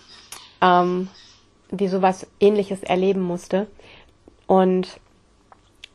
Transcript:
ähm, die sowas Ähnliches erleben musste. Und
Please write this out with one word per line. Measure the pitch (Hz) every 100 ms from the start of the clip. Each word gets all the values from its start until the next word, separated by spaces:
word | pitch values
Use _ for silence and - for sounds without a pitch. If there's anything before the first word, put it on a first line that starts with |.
| - - - - - -
ähm, | 185 180 180 180 185 - - _ _ _ _
die | 185 196
sowas | 190 185 190 - -
Ähnliches | 202 208 196 190
erleben | - 180 185 190
musste. | 180 175 - 185 214 - - - _ _ _ _ -
Und | 190 185 185 185 - _ _ _ _ _ _ _ _ -